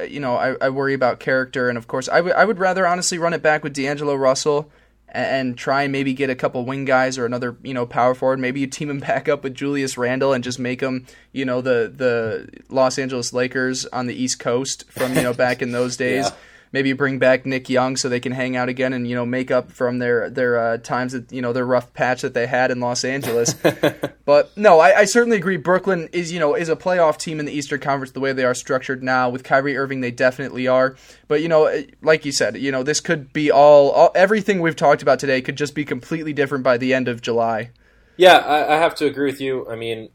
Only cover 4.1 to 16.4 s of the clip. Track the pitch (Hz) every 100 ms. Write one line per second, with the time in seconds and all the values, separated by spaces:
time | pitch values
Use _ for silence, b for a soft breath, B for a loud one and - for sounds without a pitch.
4.1 | 139 131 131 151 147 151 b b b -
5.1 | - 104 131 127 120 - 135 139 139 139
6.1 | 131 143 170 143 127 123 139 135 127 131
7.1 | 131 120 123 123 120 - 127 120 120 123
8.1 | 127 131 135 127 139 135 - 147 139 156
9.1 | 135 156 147 135 127 143 143 135 123 123
10.1 | 131 135 131 123 123 123 127 135 127 127
11.1 | B B 127 131 127 127 120 110 135 127
12.1 | 117 113 87 - - - 131 131 135 131
13.1 | 127 120 123 127 131 127 127 - 127 123
14.1 | 101 127 - 135 120 135 - - - 127
15.1 | 131 123 120 123 123 123 120 127 123 123
16.1 | 127 135 B